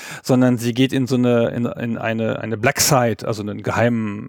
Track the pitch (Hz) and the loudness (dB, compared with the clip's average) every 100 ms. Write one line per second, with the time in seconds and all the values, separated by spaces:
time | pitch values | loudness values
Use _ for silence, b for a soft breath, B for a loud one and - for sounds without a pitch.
0 | B B - 127 127 123 120 117 135 135 | B B 0 4 4 2 0 2 2 2
1 | 123 127 123 120 117 - 120 - 117 113 | 0 2 4 4 2 0 -4 -4 -6 -4
2 | 110 113 110 - 110 110 120 - - 135 | -4 -2 -2 -4 -4 -2 -2 0 2 4
3 | 120 107 - 107 104 104 107 - 117 117 | 4 0 -4 -6 -6 -6 -4 0 2 2
4 | 107 101 | -4 -6